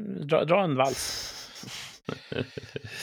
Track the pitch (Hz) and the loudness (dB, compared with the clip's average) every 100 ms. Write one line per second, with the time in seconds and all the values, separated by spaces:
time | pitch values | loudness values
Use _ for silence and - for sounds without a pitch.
0 | - 185 147 156 147 185 185 127 135 127 | -6 -6 4 4 6 6 6 4 4 2
1 | - - - - - - - - - - | -2 -4 -6 -10 -12 -14 -12 -10 -12 -10
2 | - - - - - - - - - - | -8 -8 -6 -6 -4 -8 -10 -10 -10 -4